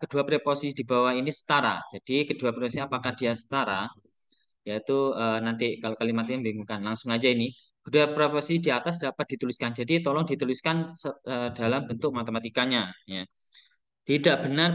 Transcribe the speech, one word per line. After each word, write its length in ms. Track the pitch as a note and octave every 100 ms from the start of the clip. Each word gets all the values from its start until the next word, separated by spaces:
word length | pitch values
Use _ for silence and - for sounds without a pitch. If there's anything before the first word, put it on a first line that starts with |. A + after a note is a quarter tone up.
kedua 200 | - C#3+ C#3+
preposisi 440 | D3+ - C#3+ D3 C#3
di 40 | B2
bawah 220 | B2 B2 B2+
ini 100 | C#3 D3+
setara. 360 | - D3 A#2+ F2+ -
Jadi 200 | G2 - C3+ D3
kedua 200 | C#3 B2+
preposisi 280 | A#2 B2 C#3 C#3
apakah 240 | B2 B2 A#2+
dia 120 | A#2+ A2+
setara? 320 | - C#3 A2+ F#2+ G#2 - _ _ _ - _ _ -
Yaitu, 240 | G#2+ - C#3 C3+ A#2+
eh, 180 | A2+ A2+ A2+
nanti 180 | A2+ A#2+ A2
kalau 140 | A2+ A2
kalimatnya 340 | A#2 A2+ A#2 C3
membingungkan. 400 | A2+ G#2+ G#2+ G#2+ G2+
Langsung 220 | A2+ B2 A#2
aja 120 | B2+
ini. 120 | A#2+ B2 - - _
Kedua 200 | - C#3+ D3 D3
preposisi 400 | D3+ D3 C#3+ E3+ E3
di 40 | B2
atas 160 | E3 E3+ C3+
dapat 200 | - D3
dituliskan. 400 | B2+ B2 A#2+ A#2+ A#2
Jadi 120 | A#2+ E3+ E3+
tolong 180 | D3 E3
dituliskan 460 | C3+ B2+ B2 E3 E3 E3 -
se-, 160 | D3 - -
eh, 160 | B2+ A#2+ A#2+
dalam 220 | A#2 C3 -
bentuk 200 | A#2 D3+ B2+
matematikanya. 640 | A2+ A2+ A2+ B2+ B2+ B2 F#2 F#2 -
Ya. 80 | F#2+ F#2 _ _ - _ _ _ _ -
Tidak 280 | D3 D#3+ C3+
benar 260 | C#3 C#3+ F3